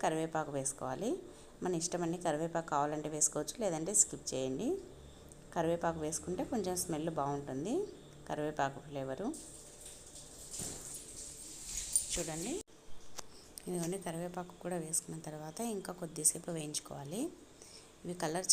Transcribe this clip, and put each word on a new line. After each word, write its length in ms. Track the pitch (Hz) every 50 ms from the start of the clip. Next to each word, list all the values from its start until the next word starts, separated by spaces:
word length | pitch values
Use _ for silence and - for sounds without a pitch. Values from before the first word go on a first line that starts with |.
| -
కరివేపాకు 480 | 175 156 160 160 160 160 160 151 143 143 139
వేసుకోవాలి. 520 | 135 - - - - 127 127 147 190 247 359 370 - - - - - - - - 180
మన 100 | 180 180 165 165
ఇష్టం 180 | - - 175 175 165
అండి, 120 | 165 180 175 170
కరివేపాకు 420 | 147 151 165 165 170 165 160 - 156
కావాలంటే 360 | 143 147 147 151 156 151 151 156
వేసుకోవచ్చు, 400 | 147 - - - 151 151 151 - - 226
లేదంటే 300 | 190 160 156 160 185 208 -
స్కిప్ 260 | - - 151 135 - - -
చేయండి. 360 | 131 131 131 131 143 214 285 381 392 - - - - - - - - - - - - - - -
కరివేపాకు 440 | 170 165 165 170 170 170 170 165 160 151 151
వేసుకుంటే 360 | 165 - - - 180 254 302 - 285
కొంచెం 220 | 226 185 185 180 175 -
స్మెల్ 280 | - 165 147 156 170 160 156
బాగుంటుంది, 520 | 139 139 143 143 143 143 131 135 156 208 269 370 427 - - - - - - - -
కరివేపాకు 540 | - 156 147 147 151 151 - 139 135 139 - -
ఫ్లేవరు. 380 | 156 143 139 135 135 131 - 196 269 320 - - - - - - - - - - - - - - - - - - - - - - - - - - - - - - - - - - - - - - - - - - - - - - - - - - - - - - -
చూడండి 400 | - 175 160 160 156 160 175 233 320 415 - - - - - - - - - - - - - - - - - - - - -
ఇదిగోండి 320 | 175 180 175 165 165 185 196 175
కరివేపాకు 500 | 180 160 165 175 175 175 180 175 180 - - -
కూడా 120 | 175 180 175 160
వేసుకున్న 320 | 156 165 - - - 160 160 -
తర్వాత 320 | 156 151 151 151 160 160 - 233 240
ఇంకా 200 | 214 190 - - 180 180
కొద్దిసేపు 500 | 170 160 151 147 156 - - 165 - 175 170
వేయించుకోవాలి. 640 | 160 151 151 151 - - - 139 139 143 143 170 220 302 359 - - - - - - - - - - - - - -
ఇవి 120 | - 170 175 175
కలర్ 240 | 175 151 160 185 185 185